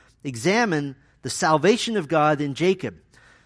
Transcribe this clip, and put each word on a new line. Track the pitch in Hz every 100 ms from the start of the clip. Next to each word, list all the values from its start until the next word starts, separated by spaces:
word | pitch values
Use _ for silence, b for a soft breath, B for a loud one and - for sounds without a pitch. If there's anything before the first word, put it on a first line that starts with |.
| b b
examine | 143 117 147 220 233 156 143 135 b b
the | 123
salvation | - 160 156 165 233 - 214
of | 143
God | 160 151 147
in | 147 135
Jacob. | 175 185 113 85 _ b b b